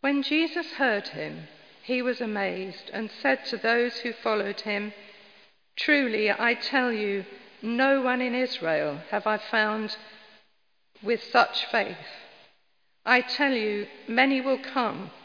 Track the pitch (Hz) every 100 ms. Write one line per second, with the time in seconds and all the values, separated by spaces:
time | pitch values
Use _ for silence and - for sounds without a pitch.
0 | 269 285 269 302 330 339 320 - 262 208
1 | - 151 151 160 156 - - - - 254
2 | 247 240 226 208 196 180 190 170 - 202
3 | 220 - 277 262 - 214 226 233 240 240
4 | 240 220 - 214 196 196 220 208 208 -
5 | - - - - - _ _ - - 294
6 | 254 214 214 202 233 233 - 277 247 220
7 | 208 202 185 - - - 214 240 269 277
8 | 254 247 254 240 254 - 165 156 151 143
9 | - 208 208 214 - 226 214 214 214 -
10 | - - - - _ _ _ _ _ -
11 | 202 226 - 240 - - - 226 202 175
12 | - - - - - _ _ _ _ _
13 | - 247 247 - 285 254 214 208 202 -
14 | - 233 269 269 254 262 - 277 233 -
15 | 190 -